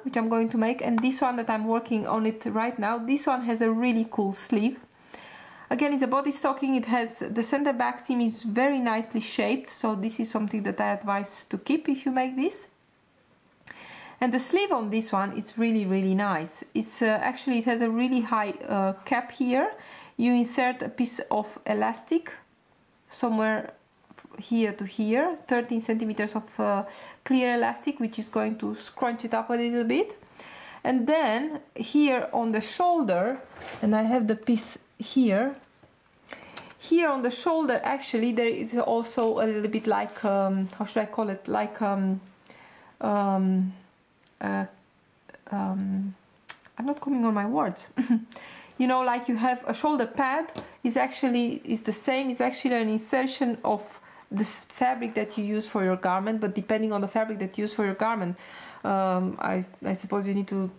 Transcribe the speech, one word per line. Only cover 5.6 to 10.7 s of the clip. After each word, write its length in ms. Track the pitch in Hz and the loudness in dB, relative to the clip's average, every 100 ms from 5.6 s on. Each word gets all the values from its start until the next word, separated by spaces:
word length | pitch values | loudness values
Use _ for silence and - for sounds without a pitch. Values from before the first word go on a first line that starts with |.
| - | -6
Again, 240 | 247 285 | 0 2
it's 80 | 285 | 2
a 60 | 254 | 2
body 240 | 262 285 | 2 0
stocking. 420 | 277 285 269 277 | -2 -2 0 0
It 120 | 262 226 | 0 2
has, 340 | 240 233 - | 0 0 -4
the 240 | - 220 | -6 -4
center 300 | 226 277 294 | 0 2 2
back 260 | 240 240 247 | 2 0 -2
seam 220 | - 247 | -2 0
is 200 | 233 226 | 2 0
very 380 | 233 214 269 277 | -2 2 4 4
nicely 400 | 240 220 226 226 | 2 0 -2 -4
shaped, 500 | - - 208 262 - | -4 -2 0 0 -4
so 240 | - 226 | -4 -2
this 260 | 208 220 220 | -2 -4 -4
is 120 | 226 | -4
something 320 | 220 214 220 | -2 -2 -2
that 180 | 202 | -4